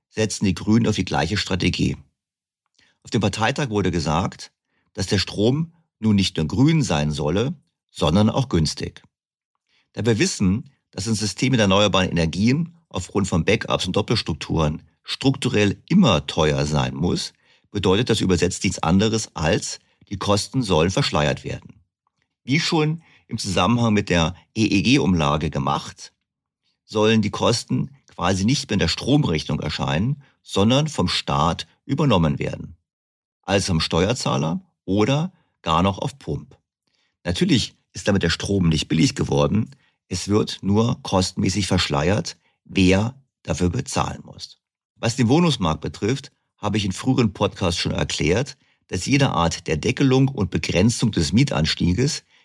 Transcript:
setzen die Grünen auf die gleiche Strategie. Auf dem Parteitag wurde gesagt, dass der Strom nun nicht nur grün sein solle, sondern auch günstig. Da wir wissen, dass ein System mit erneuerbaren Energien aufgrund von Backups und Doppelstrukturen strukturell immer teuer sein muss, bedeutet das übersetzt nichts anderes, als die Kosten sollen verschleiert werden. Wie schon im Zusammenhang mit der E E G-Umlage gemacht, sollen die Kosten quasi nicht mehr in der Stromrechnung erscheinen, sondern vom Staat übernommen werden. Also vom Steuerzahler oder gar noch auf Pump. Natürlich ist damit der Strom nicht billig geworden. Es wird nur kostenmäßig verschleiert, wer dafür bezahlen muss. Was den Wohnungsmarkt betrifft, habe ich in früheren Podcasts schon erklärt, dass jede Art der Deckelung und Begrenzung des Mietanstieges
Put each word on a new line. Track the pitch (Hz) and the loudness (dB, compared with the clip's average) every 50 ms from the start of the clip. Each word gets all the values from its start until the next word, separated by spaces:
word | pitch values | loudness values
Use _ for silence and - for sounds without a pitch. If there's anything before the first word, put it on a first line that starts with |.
| _ _ | _ _
setzen | _ - 110 107 - - - | _ -4 -4 -2 -2 -2 0
die | 101 90 | 0 0
Grünen | - 90 101 107 110 - - | 0 0 2 2 4 4 2
auf | 107 | 0
die | - 90 | -2 -2
gleiche | - - 71 82 82 107 | -2 -2 -2 -2 0 -2
Strategie. | 92 - - 92 90 90 92 - - - - - - - _ _ _ _ _ _ _ _ _ _ _ _ _ _ _ _ _ _ _ _ | -4 -2 -2 -2 -2 0 -2 0 0 -2 -2 -2 -6 -10 _ _ _ _ _ _ _ _ _ _ _ _ _ _ _ _ _ _ _ _
Auf | - | -4
dem | - 117 | -2 0
Parteitag | 98 104 90 - 107 - - - 156 127 | 0 0 0 0 0 0 0 -2 -4 -2
wurde | 107 104 95 92 | -2 -2 0 0
gesagt, | 80 85 73 76 78 82 98 131 - - - - _ _ _ _ _ _ _ _ _ | 0 -2 -2 0 0 0 -2 -4 -6 -10 -16 -20 _ _ _ _ _ _ _ _ _
dass | - 92 - | -8 -4 -2
der | - 98 | -2 -2
Strom | - - - 85 101 117 135 151 165 165 - _ _ _ _ _ | -2 -4 -2 0 2 2 2 0 -2 -4 -8 _ _ _ _ _
nun | 110 110 104 | 0 2 4
nicht | 98 95 - - - | 4 2 0 -2 -2
nur | 80 76 | -4 -2
grün | - 90 131 151 165 160 | 2 2 4 4 4 2
sein | 135 - 87 73 73 76 | 2 0 0 0 0 -2
solle, | 76 69 76 73 82 98 117 139 175 - _ _ _ _ _ _ | -2 -2 -2 -2 0 0 0 -2 -4 -8 _ _ _ _ _ _
sondern | _ - - 76 80 101 107 107 | _ -2 0 2 4 4 4 4
auch | - - 131 - | 2 0 -2 0
günstig. | - 90 80 73 - - - - - - - _ _ _ _ _ _ _ _ _ _ _ _ _ _ _ _ _ | 0 0 0 0 -2 -6 -8 -10 -10 -14 -20 _ _ _ _ _ _ _ _ _ _ _ _ _ _ _ _ _
Da | _ - 104 | _ -2 0
wir | 113 117 104 | 0 2 2
wissen, | 160 196 - - 107 90 92 110 - - _ _ _ _ | 2 0 0 0 2 2 2 0 -2 -8 _ _ _ _
dass | _ - 98 113 | _ -8 -4 -2
ein | 110 | -2
System | 98 110 101 - - - 123 | -2 -2 -4 -2 -2 0 0
mit | 131 117 | 2 4
erneuerbaren | 107 98 95 98 104 104 90 95 92 - | 4 4 4 4 4 4 4 2 0 0
Energien | - 85 82 82 78 90 101 117 127 151 170 - - _ _ _ | 0 0 0 0 0 0 2 2 2 2 -2 -4 -8 _ _ _
aufgrund | - 98 90 - - 104 98 92 | -10 -10 -10 -4 -2 -2 -2 0
von | - 87 78 | 0 0 2
Backups | - - - - - 65 - - 92 | 2 0 0 0 -2 -2 -2 -2 -2
und | 90 98 | -2 -2
Doppelstrukturen | 107 - 123 95 - - 87 76 - - 87 82 80 76 78 82 - _ _ _ _ | 0 0 -2 -2 -2 -4 -6 -8 -6 -4 -2 0 0 0 -2 -4 -10 _ _ _ _
strukturell | - - - - 135 135 - - - - 104 104 101 98 - _ _ | -12 -10 -2 0 0 0 0 -2 -2 0 2 2 2 0 -4 _ _
immer | - 196 196 135 95 76 71 | 4 6 6 6 4 2 0
teuer | - - - 80 78 71 67 71 | -2 -2 0 2 2 2 2 0
sein | 76 76 73 65 64 65 | 0 0 0 0 -2 -2
muss, | 67 76 90 - - - - - _ _ _ _ _ _ _ | -2 -2 -2 -2 -2 -4 -8 -12 _ _ _ _ _ _ _
bedeutet | - 104 90 101 92 101 123 - | -8 -2 0 2 2 2 2 0
das | 117 98 | 0 0
übersetzt | - 95 90 82 87 90 - - - | 2 2 2 2 2 0 -2 -2 -4
nichts | 101 - - | -4 -4 -2
anderes, | - 80 87 95 107 113 110 113 - - _ | 0 2 4 4 4 2 0 -2 -4 -6 _
als | - 80 78 95 139 - - - - - _ _ _ _ _ | -4 0 0 0 0 -2 -6 -10 -14 -16 _ _ _ _ _
die | 104 92 | -10 -6
Kosten | - - 101 101 - - - 131 | 0 0 0 0 0 -2 -4 -4
sollen | 123 98 95 78 80 92 | 0 2 2 4 4 2
verschleiert | 92 143 143 - - 87 82 71 65 69 - | 2 0 -2 0 0 0 0 0 0 -4 -6
werden. | 67 64 - - - - - _ _ _ _ _ _ _ _ _ _ _ _ _ | -10 -10 -8 -8 -10 -10 -10 _ _ _ _ _ _ _ _ _ _ _ _ _
Wie | - 131 165 | -2 -2 -2
schon | 165 - - 160 156 156 156 165 - _ _ _ _ _ | 0 0 0 0 0 0 -2 -4 -8 _ _ _ _ _
im | - 113 | -10 -8
Zusammenhang | - 104 92 - 92 95 120 120 120 113 104 | -6 -2 0 0 2 2 2 2 2 2 2
mit | 104 101 - | 2 2 2
der | 90 87 82 78 85 - - _ _ | 2 2 2 0 -2 -6 -14 _ _
E | 117 113 | 0 0
E | - - 101 85 | 2 2 2 2
G-Umlage | 107 127 143 78 85 92 82 76 71 73 80 80 80 | 2 2 2 2 2 2 2 2 0 0 0 -2 -4
gemacht, | 71 73 67 69 73 - - - - - - - _ _ _ _ _ _ _ _ _ _ _ _ _ _ _ | -4 -4 -2 -2 -4 -4 -6 -10 -16 -18 -20 -20 _ _ _ _ _ _ _ _ _ _ _ _ _ _ _
sollen | _ - 107 107 110 113 110 104 | _ -2 0 2 4 4 2 2
die | 101 | 0
Kosten | 95 - - 95 123 120 - - - 127 - - - _ _ | -2 -2 0 0 0 -2 -2 -4 -4 -4 -4 -6 -10 _ _
quasi | - - - 87 90 98 92 95 | -20 -10 -4 -2 0 0 2 2
nicht | 110 139 143 - - | 0 0 0 -2 -2
mehr | - | -2
in | 98 | 0
der | 82 85 | 0 0
Stromrechnung | - - - - 135 147 - 92 85 78 - - 73 65 | -2 -4 -2 0 2 2 2 2 0 -2 -2 -4 -4 -4
erscheinen, | - 78 - - 78 67 69 78 101 127 147 - - _ _ _ _ | -4 -6 -4 -4 -4 -2 -2 0 0 -2 -2 -4 -8 _ _ _ _
sondern | - - 98 98 110 123 139 156 156 | -6 -2 0 2 2 2 2 0 -2
vom | - - 92 87 | -2 -2 -2 -2
Staat | - - - - 76 69 76 85 82 - - - _ _ _ | -2 -4 -4 -2 -2 0 0 0 -2 -4 -8 -14 _ _ _
übernommen | - 135 139 160 143 110 92 82 78 71 65 | -6 -2 0 2 2 4 4 2 2 0 -2
werden. | - - - - - - - - _ _ _ _ _ _ _ _ _ _ _ _ | -4 -6 -8 -10 -12 -16 -18 -20 _ _ _ _ _ _ _ _ _ _ _ _
Also | _ - 95 101 92 - 90 | _ -2 0 0 0 0 0
vom | 80 | 0
Steuerzahler | 80 - - 85 87 101 123 123 - - 120 131 143 156 170 190 - _ _ _ _ | 0 0 0 0 2 0 0 -2 -4 -4 -2 -2 -2 -2 -4 -6 -8 _ _ _ _
oder | - 95 104 107 113 135 147 160 185 - _ _ _ _ _ - | -2 0 2 2 2 2 0 -2 -4 -8 _ _ _ _ _ -4
gar | - 80 80 | 0 0 2
noch | 90 98 98 - | 2 2 0 -2
auf | - - - - | -4 -8 -8 -10
Pump. | - - 76 67 73 - - _ _ _ _ _ _ _ _ _ _ _ _ _ _ | -10 -8 -8 -8 -8 -12 -20 _ _ _ _ _ _ _ _ _ _ _ _ _ _
Natürlich | 87 90 - 180 202 - 113 90 - - _ _ _ | -6 -2 0 2 2 2 2 0 -2 -8 _ _ _
ist | _ - - - | _ -6 -2 0
damit | 101 95 | 0 2
der | 85 85 | 2 0
Strom | 82 - - - 101 98 90 82 | -2 -2 -2 -2 0 2 2 2
nicht | 78 76 76 - | 2 0 0 0
billig | 80 80 82 - - | 2 2 2 2 2
geworden. | - - 67 67 71 73 73 - 104 127 - - _ _ _ _ _ _ _ | -2 -4 -2 0 0 2 2 0 0 -2 -4 -8 _ _ _ _ _ _ _
Es | 92 90 - - | -10 -8 -4 0
wird | 101 107 113 110 - - | 0 0 0 -2 -6 -6
nur | - 95 101 104 113 - - - | -4 0 0 2 2 0 -2 -4
kostenmäßig | - - - 95 92 - - - - 98 90 - - | -4 -2 0 0 0 0 -2 -2 -2 -2 0 -2 -2
verschleiert, | - 101 87 80 - 73 71 73 82 101 113 - - - - _ _ _ _ _ | 0 0 0 0 0 -2 0 0 0 0 0 -2 -6 -10 -14 _ _ _ _ _
wer | - - 98 95 92 92 95 107 120 131 - _ _ _ _ | -6 0 2 4 4 4 4 2 -2 -4 -10 _ _ _ _
dafür | _ - 90 82 92 90 | _ -6 -4 -2 0 0
bezahlen | 82 - - - - - 69 - - - - | 0 -2 -6 -4 -4 -4 -4 -4 -6 -10 -16
muss. | - - - - - - _ _ _ _ _ _ _ _ | -20 -20 -20 -20 -20 -20 _ _ _ _ _ _ _ _
Was | _ - 113 113 | _ -4 -4 0
den | - 127 107 | 0 2 4
Wohnungsmarkt | 131 160 180 170 139 - 87 82 80 78 | 4 4 4 2 0 0 -2 -2 -4 -4
betrifft, | - 82 80 - - 101 127 139 - - _ _ _ _ _ _ | -6 -10 -8 -4 -4 -4 -2 -4 -6 -14 _ _ _ _ _ _
habe | - 104 101 107 | -6 -2 -2 -2
ich | 95 | -2
in | 101 92 | -2 -4
früheren | - - 123 131 - 123 104 92 | -4 -2 0 2 2 2 0 0
Podcasts | - 104 98 - - - 87 87 - | 0 -2 -2 -2 -2 -2 -2 -2 -2
schon | - - | -4 -4
erklärt, | - 82 78 71 - - 78 76 85 110 147 - - - _ _ _ _ _ _ | -4 -4 -4 -4 -4 -2 0 0 0 0 0 -4 -8 -16 _ _ _ _ _ _
dass | - 98 - | -8 -6 -2
jede | - 123 143 139 120 | 0 2 2 2 2
Art | - 78 85 82 - - - - | 2 0 0 0 -2 -4 -4 -4
der | 76 78 | -4 -2
Deckelung | - - 131 - 147 135 127 131 139 131 | -2 -4 -2 0 2 2 4 4 2 2
und | 139 - 104 87 | 0 -2 -4 -2
Begrenzung | - 90 - - - 82 92 120 117 - - 113 | -2 -4 -4 -2 0 2 2 2 2 2 -2 0
des | 98 85 82 73 82 | 0 0 0 2 2
Mietanstieges | 110 143 139 - 69 80 76 - - - 85 90 92 123 147 - - - _ _ _ | 2 2 2 2 0 0 -2 0 0 0 0 2 2 0 -2 -2 -6 -10 _ _ _